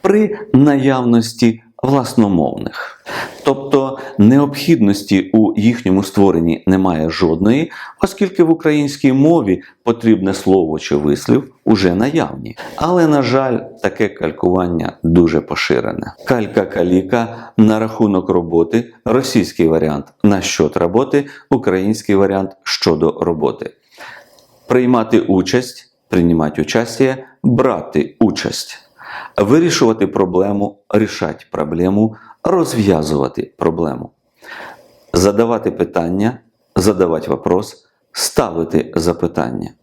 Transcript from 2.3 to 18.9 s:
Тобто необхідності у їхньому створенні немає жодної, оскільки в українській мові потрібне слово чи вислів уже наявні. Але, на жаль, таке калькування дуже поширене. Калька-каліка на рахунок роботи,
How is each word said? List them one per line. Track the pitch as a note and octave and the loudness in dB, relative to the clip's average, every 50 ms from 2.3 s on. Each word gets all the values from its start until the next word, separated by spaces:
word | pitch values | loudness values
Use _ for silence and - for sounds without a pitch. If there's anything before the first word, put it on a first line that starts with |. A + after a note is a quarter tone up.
| G2 E2+ D2+ B1 - - - - - - - - - _ _ - - - - - - - - | 2 0 0 -2 -4 -6 -10 -10 -10 -12 -14 -14 -16 _ _ -14 -12 -10 -10 -12 -14 -6 -2
Тобто | - C3+ C#3 C#3 C#3 C3+ C#3 C3+ C3+ C3+ - - - - - | -2 -2 -2 -2 0 0 0 0 0 -8 -10 -14 -14 0 4
необхідності | G2+ A2 C3 C#3 D3 C#3+ C#3 - - - E3+ C3 A2 G2+ G2 G2+ - - G2 F#2+ F#2 F#2+ - | 6 6 6 6 4 2 -2 -6 0 2 2 4 4 2 0 0 -2 0 0 0 0 2 2
у | A2 A2 F#2+ - - | 4 4 4 2 2
їхньому | G2+ A2+ A#2+ A#2 - F#2+ F#2 F#2+ F#2+ | 0 0 0 0 0 0 0 0 0
створенні | - - - G2 G2 F2 E2+ E2 E2+ D#2+ - - - | -2 2 2 4 4 4 2 0 0 -2 -2 0 0
немає | F#2+ F#2+ F#2+ F#2 F2 D#2 D#2 D#2+ | 2 2 2 0 0 0 -2 -4
жодної, | D#2+ - F#2 E2 D#2+ E2 F#2 G#2 A#2+ C#3+ D#3+ E3 - - - - - _ | -2 0 0 0 0 2 2 2 2 2 0 -4 -8 -16 -18 -20 -6 _
оскільки | - F#3+ F#3+ - G#3 F#3 F#3 - F3 | -4 -4 -2 -2 -4 -2 2 0 2
в | D#3+ | 2
українській | E3 D#3+ - D#3 D3+ D3+ D3 C#3+ C#3+ - - C#3 B2+ | 2 0 0 0 0 0 0 -2 -4 0 0 2 2
мові | C3+ C#3 D#3 E3+ E3 B2 G2 F#2 F2 - - _ _ _ | 4 4 4 4 2 2 0 -2 -2 -4 -16 _ _ _
потрібне | A#2+ A#2 A#2 - A2+ A2 F#2 F#2+ G2 G2 | -2 -2 0 2 2 2 2 2 -4 -4
слово | - - G2 F#2 F#2+ F2 D#2 D#2 D2+ | -2 0 2 2 2 2 0 -4 -6
чи | - - D2 | -4 -2 -2
вислів | C#2+ D2 D2 D2 - - - A#2 C3 C#3 - _ _ _ | 0 0 0 -2 -2 0 0 0 0 0 -4 _ _ _
уже | - A2+ G2 F#2+ F2+ F2 | 0 0 2 2 0 2
наявні. | F#2 A2+ C#3 D3+ E3 A#2 C#2 C#2 C2+ C2 - - - - - - | 2 0 0 0 -2 -2 -2 -6 -12 -14 -16 -16 -16 -18 -16 -8
Але, | - D3+ D#3+ F3+ F3+ E3+ D#3 | -6 -2 0 2 2 4 4
на | D3+ C#3+ | 4 2
жаль, | C3+ A#2 A#2+ C3+ C3+ C3 A#2+ A2+ - - - - - | 2 2 0 0 0 0 -2 -4 -6 -8 -16 -6 -6
таке | G2+ - - A2 G2 | -6 -2 -2 -4 -4
калькування | - - E2+ D#2+ D#2 - - F2+ F2+ F#2 F2+ F2+ F2 E2 D#2+ - - _ - | -2 -4 -6 -6 -4 0 0 0 2 2 0 0 -2 -4 -4 -6 -8 _ -2
дуже | E2 E2 F2 F2 D#2+ D#2 D#2 | 2 4 4 4 4 2 0
поширене. | C#2+ - D2 C#2+ - - - A#1+ A1+ G#1 - - - - - _ - - | -2 -2 -6 -6 -2 -2 0 0 0 -4 -6 -8 -10 -12 -14 _ -4 -2
Калька-каліка | C3 A#2+ G#2+ G2 - A2+ G2 - - G2 E2+ F2+ F2+ F#2 F#2 F#2 - A#2+ A2+ A2+ A#2 - - - _ - | -2 -2 -2 -2 -2 -2 -2 -2 -2 -2 0 2 2 0 0 0 -2 -2 -2 -4 -8 -16 -20 -10 _ 4
на | A2 G#2+ A2 A2 | 4 4 4 2
рахунок | A2+ A2 - - A#2 G#2 G2+ F#2 F2 - | -2 -4 -2 0 0 2 2 0 0 0
роботи, | F#2 F2 E2+ E2 E2+ E2 E2 - - A2+ A#2+ - | 0 0 0 0 0 0 0 2 0 -2 -2 -2